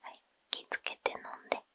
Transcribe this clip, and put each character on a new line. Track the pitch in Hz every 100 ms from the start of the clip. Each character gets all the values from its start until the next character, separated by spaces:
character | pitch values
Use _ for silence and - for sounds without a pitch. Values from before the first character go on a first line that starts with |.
は | -
い、 | - _ _ _
気 | - -
つ | -
け | - -
て | -
飲 | -
ん | - - -
で。 | - -